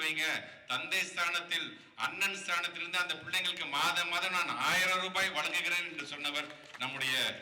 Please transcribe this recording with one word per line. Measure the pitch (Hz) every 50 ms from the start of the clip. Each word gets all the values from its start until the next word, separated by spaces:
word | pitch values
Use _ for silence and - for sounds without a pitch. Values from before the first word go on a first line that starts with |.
| 160
வைங்க. | 156 160 156 151 151 147 127 - - - - -
தந்தை | - - 127 127 131 170 190 180 180
ஸ்தானத்தில், | 185 180 175 175 175 175 170 175 175 165 156 135 - - - - - - 110
அண்ணன் | 139 160 185 196 196 196 196 -
ஸ்தானத்தில் | - 180 170 175 175 175 170 170
இருந்து | 175 175 180 175
அந்த | 175 -
பிள்ளைங்களுக்கு | - - - 165 180 190 180 175 170 165 147
மாதம் | 139 143 151 202 190 170 175 170 170
மாதம் | 175 175 190 185
நான் | 180 170 147 123 - - 156
ஆயிரம் | 165 180 185 180 185 185 185
ரூபாய் | 190 185 185 190 185 185
வழங்குகிறேன் | 151 151 160 - 175 175 175 170 175 175 170
என்று | 160 147 147
சொன்னவர் | 156 147 143 147 147 143 147 147 147 - - - - - -
நம்முடைய, | 123 135 139 135 135 135 131 131 120 113 110 -